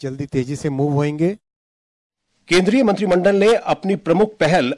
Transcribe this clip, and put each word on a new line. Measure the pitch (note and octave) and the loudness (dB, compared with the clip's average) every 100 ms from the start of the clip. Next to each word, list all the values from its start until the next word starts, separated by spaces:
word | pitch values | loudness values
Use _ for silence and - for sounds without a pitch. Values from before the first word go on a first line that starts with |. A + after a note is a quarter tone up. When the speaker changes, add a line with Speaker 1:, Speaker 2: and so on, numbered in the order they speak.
Speaker 1:
जल्दी | C3+ C3+ C#3+ | -12 -10 -6
तेजी | C3+ B2+ C#3+ | -4 -4 -6
से | D#3 | -6
move | C3+ C#3+ | -2 -2
होंगे। | C#3+ D3 D3+ E3+ G#3 _ _ _ _ _ _ _ _ _ _ - | 0 -2 -2 -2 -4 _ _ _ _ _ _ _ _ _ _ 0
Speaker 2:
केंद्रीय | F3 F#3 B3+ | 2 2 2
मंत्रिमंडल | A#3 F#3+ G3+ F3+ F#3 G3 | 2 0 0 2 2 2
ने | G#3 A#3 | 2 2
अपनी | - D#3 F#3+ G3 | 0 -4 -2 -4
प्रमुख | - E3+ G#3+ - | 0 0 0 0
पहल | D#3 F3 B2+ | 0 2 0